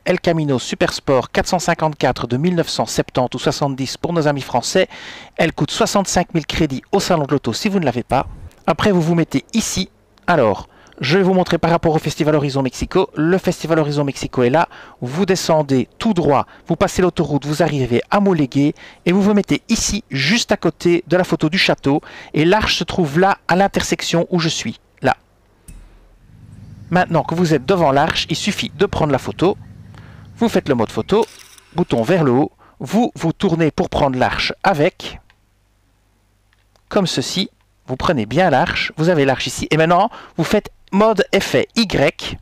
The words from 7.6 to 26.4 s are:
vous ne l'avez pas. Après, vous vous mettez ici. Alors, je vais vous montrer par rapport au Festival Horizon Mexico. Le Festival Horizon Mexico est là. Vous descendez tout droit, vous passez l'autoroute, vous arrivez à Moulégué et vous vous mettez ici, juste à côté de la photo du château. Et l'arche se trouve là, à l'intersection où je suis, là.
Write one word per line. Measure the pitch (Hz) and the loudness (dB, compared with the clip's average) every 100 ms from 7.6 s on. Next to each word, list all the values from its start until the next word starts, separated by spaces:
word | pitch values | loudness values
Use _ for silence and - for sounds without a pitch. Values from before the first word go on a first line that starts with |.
| 208 | -2
vous | 196 | 0
ne | 139 | 0
l'avez | 120 | -2
pas. | - 127 - - - - - | -2 -2 -2 -10 -20 -6 -4
Après, | 160 214 | 0 2
vous | 180 | 2
vous | 160 170 | 2 0
mettez | 156 131 - | 0 -2 -2
ici. | 220 - - 190 _ _ _ - | -4 -2 -6 -8 _ _ _ 0
Alors, | 165 110 95 - - - - | 2 2 0 -6 -20 -20 -8
je | 131 185 | 0 2
vais | |
vous | 185 | 4
montrer | 185 175 170 | 2 2 0
par | 165 | 2
rapport | 165 165 156 | 2 2 0
au | |
Festival | 156 - 151 151 | -2 -2 0 2
Horizon | 143 135 | 0 -2
Mexico. | 131 - - 185 - - | -2 -4 -2 0 0 0
Le | 156 185 | 0 2
Festival | 185 - 151 160 | 0 -4 0 0
Horizon | 147 147 | 2 0
Mexico | 139 - - - | -2 -4 -6 0
est | 123 | 2
là. | 151 - - - - | 2 0 -6 -20 -12
Vous | 123 151 196 | -6 -2 0
descendez | 190 - 160 143 131 - _ | 0 2 0 2 0 0 _
tout | 226 | 0
droit, | 180 143 127 - - - | 2 2 2 0 -10 -4
vous | 165 | 0
passez | 190 - | 0 2
l'autoroute, | 185 - 147 143 147 | 0 0 -2 -2 -2
vous | 151 | 0
arrivez | 165 143 123 120 - | 0 0 0 0 0
à | 208 | 0
Moulégué | 196 165 135 135 143 - - - - | 2 2 0 2 0 -2 -14 -6 0
et | |
vous | 190 | 2
vous | 196 | 4
mettez | 208 - 143 - | 2 2 -2 0
ici, | 226 - 202 - | -2 -2 -4 -6
juste | 139 139 233 - | -4 0 0 0
à | 208 | 0
côté | 170 - 175 170 - | 0 0 0 0 2
de | 180 | 0
la | |
photo | 180 170 160 | 0 0 0
du | 185 | 0
château. | - 151 139 147 - - - - | 0 0 0 -2 -4 -16 -6 0
Et | 165 | 2
l'arche | 208 - - | 2 0 -2
se | |
trouve | 175 - 156 151 | -2 -2 0 2
là, | 190 - - | 2 2 0
à | 180 | 0
l'intersection | 196 - - 175 - 170 180 | 2 0 -2 -4 -2 -2 0
où | 175 | -2
je | 160 | -2
suis, | - 113 - _ _ | -4 -8 -10 _ _
là. | 131 - _ _ _ _ - - - - _ _ - - | -2 -2 _ _ _ _ -20 -20 -20 -20 _ _ -20 -20